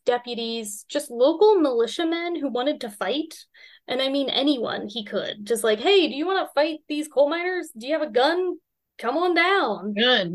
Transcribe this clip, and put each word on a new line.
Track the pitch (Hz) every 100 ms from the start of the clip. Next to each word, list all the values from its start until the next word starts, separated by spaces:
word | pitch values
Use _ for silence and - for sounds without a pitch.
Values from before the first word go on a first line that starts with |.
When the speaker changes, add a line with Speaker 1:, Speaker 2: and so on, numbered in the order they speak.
Speaker 1:
deputies, | - 240 240 233 226 226 214 - -
just | 285 285
local | 240 269 320 427 403
militiamen | 294 233 226 - 330 339 349 339
who | 277
wanted | 233 269 294
to | 233
fight. | - 190 277 320 - - _ - - -
And | 254
I | 269
mean | 277 262
anyone | - 277 269 214 214 214
he | 233
could. | 208 202 - - 208
Just | 226
like, | 214 214
"Hey, | 294 392 302
do |
you | 269 339
wanna | 381 -
fight | - 311 311 -
these | 294 294
coal | - 285
miners? | 339 359 370 311 220
Do | 247
you |
have | 311 302
a |
gun? | 220 277 349 370 330 _ _ _ -
Come | 226 285
on | 359
down. | 339 349 392 269 185 196
Speaker 2:
Good, | 202 247 240 175